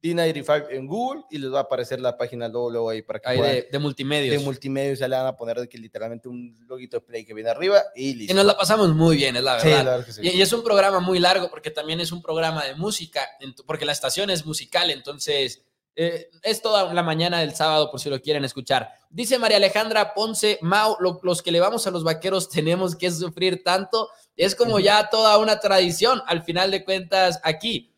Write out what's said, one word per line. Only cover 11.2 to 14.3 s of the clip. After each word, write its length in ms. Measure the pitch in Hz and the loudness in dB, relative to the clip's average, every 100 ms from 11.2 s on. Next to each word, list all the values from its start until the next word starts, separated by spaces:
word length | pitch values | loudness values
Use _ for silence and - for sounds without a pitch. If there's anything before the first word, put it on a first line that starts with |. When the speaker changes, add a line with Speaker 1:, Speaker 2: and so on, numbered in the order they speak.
| 175 196 180 | 4 2 0
Speaker 2:
porque 180 | - - | -8 -10
también 300 | 156 151 165 | -8 -6 -4
es 120 | 165 | -4
un 100 | 175 | -8
programa 420 | 165 160 165 160 139 | -6 -2 -2 -2 -6
de 80 | |
música, 480 | 139 196 208 165 147 139 - | -6 -6 -6 -6 -6 -6 -10
ent-, 240 | 135 127 - | -18 -18 -8
porque 200 | 156 147 | -6 -4
la 60 | |
estación 400 | 143 135 170 202 | -4 -4 -4 -2